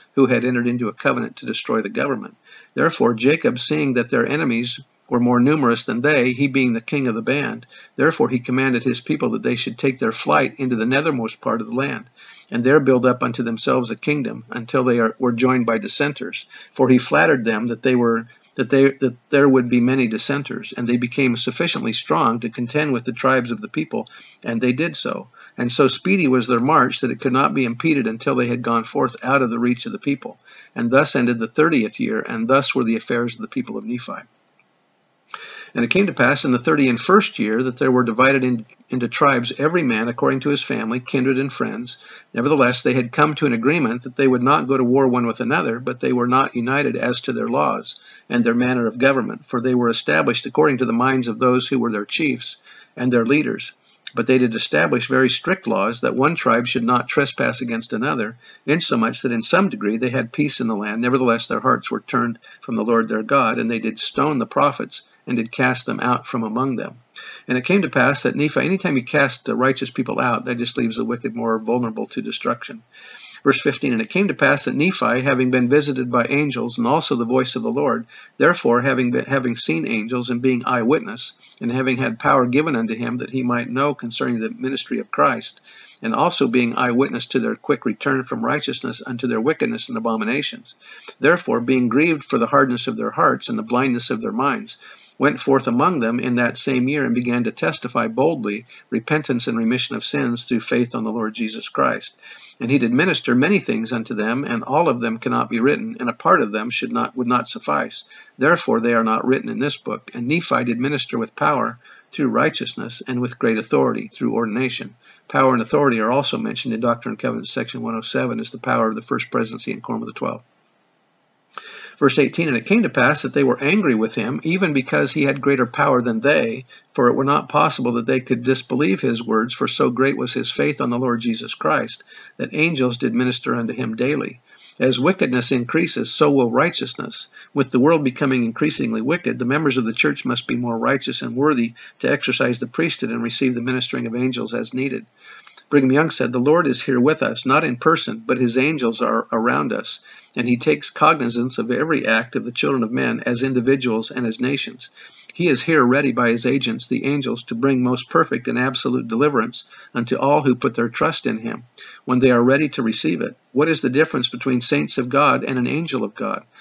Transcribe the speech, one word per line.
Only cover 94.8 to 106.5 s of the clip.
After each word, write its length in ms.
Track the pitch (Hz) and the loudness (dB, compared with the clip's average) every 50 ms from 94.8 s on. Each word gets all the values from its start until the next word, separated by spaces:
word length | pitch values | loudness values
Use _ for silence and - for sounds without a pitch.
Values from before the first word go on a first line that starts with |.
| - - - - - - _ | -20 -20 -20 -20 -20 -16 _
went 240 | - 131 147 139 - | 0 0 0 0 0
forth 260 | - 147 135 127 123 | 2 2 2 2 2
among 320 | 117 117 123 156 185 180 131 | 2 2 2 2 2 2 0
them 220 | 113 113 117 123 | 0 0 0 0
in 160 | - 127 120 | 0 0 0
that 200 | 120 120 117 - | 2 2 0 0
same 320 | - - 139 131 127 123 135 | 0 0 0 0 0 0 0
year 160 | 147 147 131 | 0 0 0
and 80 | 117 | 0
began 300 | 117 123 120 120 120 123 | 0 0 0 0 0 0
to 80 | 113 110 | -2 -2
testify 560 | - - 165 165 160 - - 120 - 120 113 | -4 -4 -4 -4 -2 -4 -6 -4 -2 -2 -2
boldly 580 | 113 113 127 139 165 165 131 104 104 101 113 - - - - - _ | -2 0 2 2 2 0 0 -4 -4 -6 -6 -10 -14 -20 -20 -8 _
repentance 600 | 113 113 - - 151 156 147 - 123 120 - 131 | -6 -4 -2 0 -2 0 0 -2 -2 -2 -2 -2
and 100 | 117 117 | 0 0
remission 380 | 113 113 127 127 - - 120 | 0 0 0 0 -2 -4 -4
of 80 | 110 - | -4 -4
sins 400 | - 147 143 131 120 120 117 - | -2 -2 -2 -2 -2 -2 -4 -2
through 160 | - 123 110 | -2 -2 -2
faith 340 | - - 127 123 120 120 - | -2 0 0 0 0 -2 -4
on 80 | 117 | -4
the 80 | 110 110 | -4 -4
Lord 240 | 110 120 110 110 110 | -4 -4 -4 -4 -4
Jesus 340 | 117 110 110 110 113 - - | -4 -6 -6 -6 -8 -10 -6
Christ. 480 | - 139 135 127 104 - - - - _ - - - - - - - - | -2 -2 0 0 -2 -4 -8 -12 -16 _ -20 -20 -20 -20 -20 -20 -12 -6
And 100 | 123 120 | -2 0
he 80 | 143 131 | 2 2
did 140 | 120 113 | 2 2
minister 420 | 123 135 175 185 156 - - 131 120 | 2 2 2 2 0 0 0 2 2
many 240 | 123 143 180 208 170 | 4 4 4 2 2
things 340 | - - 113 110 113 - | 0 -2 -4 -4 -4 -4
unto 220 | 123 113 113 - 113 | -4 -4 -4 -6 -4
them, 300 | 107 104 110 120 135 147 | -4 -2 -2 -2 -4 -4
and 180 | - 117 110 | -4 -6 -6
all 260 | - 127 135 160 175 147 | -4 0 0 2 2 2
of 120 | 120 120 | 0 0
them 180 | 117 113 113 113 | -2 -4 -4 -4
cannot 320 | - - 139 123 117 113 | -4 -2 -2 -2 -2 -2
be 80 | 117 113 | -2 0
written, 380 | 120 143 147 - 110 113 - - | 0 0 0 -2 -4 -8 -8 -6
and 100 | 123 117 | -6 -6
a 40 | |
part 280 | - - - 170 185 156 | -6 -2 2 4 4 4
of 120 | 117 101 | 2 0